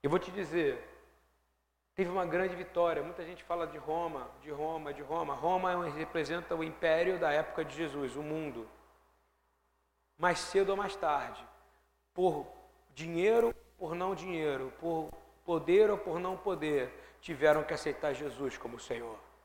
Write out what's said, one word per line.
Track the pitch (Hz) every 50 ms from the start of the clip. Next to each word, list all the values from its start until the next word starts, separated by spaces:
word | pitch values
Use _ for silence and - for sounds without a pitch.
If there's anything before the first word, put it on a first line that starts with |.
Eu | - 143
vou | 156 185
te | 180 -
dizer, | 180 208 190 147 156 175 160 139 127 - - - - - - - _ _ _ _ _ _ _ _ _ _ _ _ _ _ _ _ _
teve | - 190 175
uma | 180 190 180
grande | 175 156 175 190 170 180
vitória. | 175 180 - - 175 175 170 160 147
Muita | 143 160 175 - 175
gente | 160 180 - -
fala | - 170 170 165
de | 151 147 151
Roma, | 135 147 156 170 170 165 156 135 123 117 - -
de | - 151
Roma, | 143 139 151 156 165 160 156 147
de | 143 139
Roma. | 147 135 156 170 165 151 139
Roma | 135 147 170 185 185 185 185
é | 180
um, | 175 175 160
representa | 143 151 160 - - 165 151 139 165 175 175 - 170
o | 160 160
império | 160 160 - - 165 160 160 175 180 185 175
da | 170 156
época | 143 151 156 - - - 156
de | 143 139
Jesus, | 147 165 151 135 147 139 127 117
o | 139
mundo. | 151 151 151 160 156 147 120 117 113 - - - - _ _ _ _ _ _ _ _ _ _ _ _ _ _ _ _ _ _ _ _ _ _ _ _ _ _
Mais | _ 165 180 170 -
cedo | - - - 196 196 190
ou | 196
mais | 196 202 - -
tarde, | - - 156 147 139 123 117 113 - - - - - - _ _ _ _ _ _ _ _ _ _
por | 180 185 185 156 147 139 - - - - - - - _ _ -
dinheiro, | - 160 165 170 170 180 214 226 233 233 233 233 - - - -
por | - 185 156 165
não | 175 185 190 196
dinheiro, | - 175 190 175 160 156 151 139 131 131 131 - -
por | 160 170 165 160 160 - - - - - - _ _
poder | - 170 160 147 165 180 202 214 208
ou | 208 202
por | - 190 160 170
não | 180 185 190
poder, | 185 - 208 185 156 151 151 151 139 127 123 - - - - - -
tiveram | - - 160 131 147 151 151 156 147
que | - 165
aceitar | 143 - 156 135 - - 147 135
Jesus | 127 151 143 120 123 139 131 -
como | - - 120 120 117
Senhor. | - - 123 117 117 113 110 104 - - - -